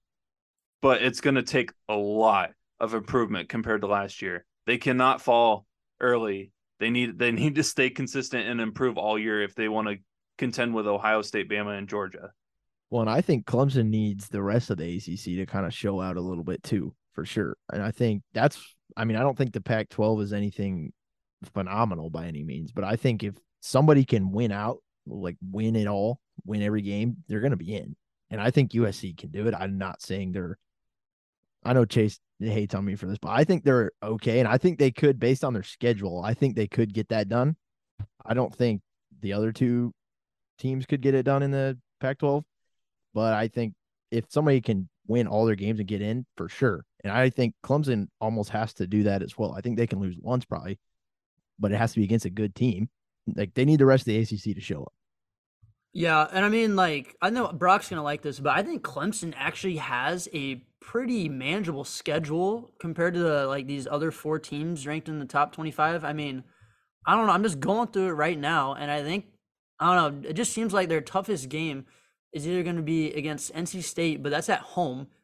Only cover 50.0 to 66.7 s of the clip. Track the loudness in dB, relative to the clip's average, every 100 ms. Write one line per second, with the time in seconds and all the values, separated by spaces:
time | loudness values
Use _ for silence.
50 | -4 -6 -4 -4 -4 -8 -8 -12 _ _
51 | _ _ _ _ _ -4 0 2 2 2
52 | 2 2 0 -4 -4 0 0 0 -4 -6
53 | _ _ -8 -6 -4 2 4 8 8 8
54 | 4 0 0 -2 -6 -6 -6 -8 -8 _
55 | _ _ _ _ _ _ _ _ _ -2
56 | 2 4 4 2 2 4 2 4 2 2
57 | -6 _ 0 0 -2 2 4 4 2 -4
58 | -4 -4 -6 -4 0 0 0 -6 -6 -4
59 | -4 -4 -8 -4 -6 -4 -4 -4 -4 -2
60 | -2 -2 -6 -6 -6 -8 -12 _ -6 -4
61 | -2 -2 -2 -4 -4 -2 -4 -6 -8 -8
62 | -2 -2 -2 -2 -2 -2 -8 _ -8 -2
63 | 0 2 2 2 0 -2 -4 -6 -4 -2
64 | -2 -4 -4 -4 -4 -6 -6 -6 -6 -8
65 | -6 -8 -4 0 0 -2 -8 0 0 0
66 | -4 -6 -6 -8 -12 _ _